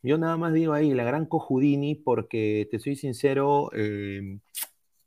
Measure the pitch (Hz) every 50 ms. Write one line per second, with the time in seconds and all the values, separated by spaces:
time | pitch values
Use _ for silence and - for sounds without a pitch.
0 | - 123 147 160 165 165 165 165 170 170 156 160 165 160 151 147 151 147 135 123
1 | 120 117 131 156 160 156 - 156 - - 131 127 139 143 143 139 143 147 151 147
2 | - - 120 113 107 - - 113 110 107 107 107 104 - - 104 - 143 143 135
3 | - 139 120 - - 139 135 135 139 139 143 143 147 - - - 107 104 104 101
4 | 101 101 98 98 98 98 98 101 _ _ - - - - _ _ _ _ _ _
5 | _